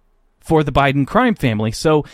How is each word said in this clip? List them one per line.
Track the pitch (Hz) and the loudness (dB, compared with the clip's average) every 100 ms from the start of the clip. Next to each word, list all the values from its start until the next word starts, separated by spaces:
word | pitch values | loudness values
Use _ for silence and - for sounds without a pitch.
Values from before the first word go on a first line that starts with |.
| _ _ _ _ | _ _ _ _
for | - 160 | 0 0
the | 143 | 2
Biden | 135 139 139 131 | 0 0 0 0
crime | 220 247 | 0 0
family. | 196 127 107 110 | 0 -2 -2 -4
So | - 160 151 - | -2 0 0 -2